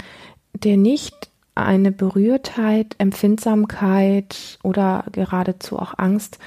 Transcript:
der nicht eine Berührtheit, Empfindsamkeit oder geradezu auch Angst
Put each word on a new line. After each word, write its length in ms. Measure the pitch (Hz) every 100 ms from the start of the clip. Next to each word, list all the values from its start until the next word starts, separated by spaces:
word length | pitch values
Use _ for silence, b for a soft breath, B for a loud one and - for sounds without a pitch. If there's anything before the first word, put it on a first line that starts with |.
| B B B B _
der 240 | - 214 202
nicht 540 | 214 294 - 587 - _ _
eine 380 | - - 190 196
Berührtheit, 1000 | 196 190 196 214 262 - 233 220 214 220 -
Empfindsamkeit 1600 | 196 196 208 214 226 214 214 - 190 190 196 196 196 - - -
oder 440 | 190 202 190 190 -
geradezu 640 | 196 185 185 185 185 - -
auch 160 | 185 -
Angst 420 | 185 208 - -